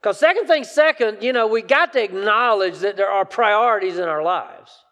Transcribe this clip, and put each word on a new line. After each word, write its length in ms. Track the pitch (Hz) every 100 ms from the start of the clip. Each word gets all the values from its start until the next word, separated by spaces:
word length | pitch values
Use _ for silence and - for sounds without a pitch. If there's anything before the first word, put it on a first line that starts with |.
'Cause 180 | 208 196
second 280 | 311 370 339
things 240 | 311 233
second, 520 | - 311 302 226 208
you 100 | 233
know, 140 | 247 220
we 140 | 226
got 320 | 220 277 339
to 100 | 269
acknowledge 760 | 208 185 202 214 247 214 190 156
that 180 | 196 190
there 140 | 196
are 140 | 196
priorities 760 | 190 - 220 208 240 214 190 175
in 100 | 175
our 140 | 151
lives. 560 | 160 180 92 - - - _